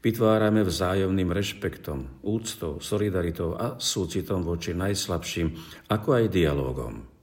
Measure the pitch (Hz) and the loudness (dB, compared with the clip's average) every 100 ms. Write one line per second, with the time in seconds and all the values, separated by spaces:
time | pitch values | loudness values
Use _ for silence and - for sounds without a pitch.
0 | 117 110 110 110 107 110 95 82 90 95 | 0 4 4 6 6 4 4 2 2 2
1 | 95 95 90 87 101 - 92 - - 71 | 2 2 2 0 -2 -4 -6 -6 -8 -8
2 | 65 - 101 110 110 - 82 73 - 104 | -8 -8 -4 -2 -4 -6 -6 -6 -2 0
3 | 104 92 85 82 85 - 120 - - - | 0 0 -2 -2 -4 -2 -4 -4 -2 -2
4 | 87 98 87 95 85 85 - 85 95 98 | -2 -2 -2 -2 0 -2 -2 -2 0 -2
5 | - 85 - - 82 82 - - - 107 | -2 -4 -2 -2 -2 -2 -14 -20 -2 0
6 | - 123 113 90 78 71 65 64 58 57 | 4 4 4 4 4 2 -2 -4 -6 -10
7 | - _ | -14 _